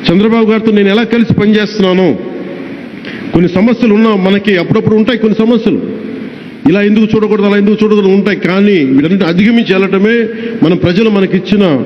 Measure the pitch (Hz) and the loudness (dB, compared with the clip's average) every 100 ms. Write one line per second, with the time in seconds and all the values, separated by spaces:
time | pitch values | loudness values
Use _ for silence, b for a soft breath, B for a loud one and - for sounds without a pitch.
0 | - 175 220 226 220 220 220 208 196 202 | 0 2 2 2 0 0 2 2 2 0
1 | 240 233 226 - 208 214 208 - 190 185 | 0 0 0 0 2 0 -2 -2 0 2
2 | 185 101 - - - - - - - - | 0 -2 -8 -10 -12 -12 -12 -14 -14 -14
3 | B B B - 175 185 233 233 240 208 | B B B 0 0 2 0 2 2 2
4 | 226 202 185 202 208 185 160 208 214 214 | 2 0 0 0 0 -2 0 -2 2 0
5 | 220 233 220 208 226 240 214 117 - - | 0 0 0 0 2 2 0 -2 -6 -10
6 | - - B B B B 143 190 208 214 | -10 -12 B B B B 0 2 2 2
7 | 214 220 208 214 202 208 202 208 214 208 | 2 0 0 0 2 2 2 2 2 2
8 | 196 196 202 180 170 190 208 190 131 135 | 2 2 0 -2 -2 0 2 2 2 0
9 | 160 190 175 175 208 233 226 190 196 196 | 2 0 0 2 2 2 0 0 0 0
10 | 208 233 220 B B B 156 180 175 180 | 2 0 -2 B B B 0 2 0 2
11 | 220 202 190 185 - 208 185 135 | 2 0 0 -2 0 0 2 0